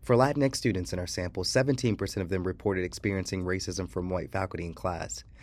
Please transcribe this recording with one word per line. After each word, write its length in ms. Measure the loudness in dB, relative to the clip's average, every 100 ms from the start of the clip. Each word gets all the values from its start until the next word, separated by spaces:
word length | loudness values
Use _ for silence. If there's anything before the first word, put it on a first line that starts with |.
For 140 | 4 6
Latinx 400 | 6 4 2 2
students 360 | 0 0 -2
in 60 | -4
our 80 | -4
sample, 380 | -4 -4 -2
seventeen 520 | 2 4 4 2 2 0
percent 280 | -2 -2
of 60 | 0
them 140 | 0
reported 400 | 0 0 0 2
experiencing 600 | 0 -2 -2 -2 -2 -2 0
racism 420 | -2 -2 -4 -4
from 220 | -4 -2
white 220 | -2 -2
faculty 340 | -2 -2 -4 -8
in 80 |
class. 500 | -4 -4 -4 -6 -10 -14 -20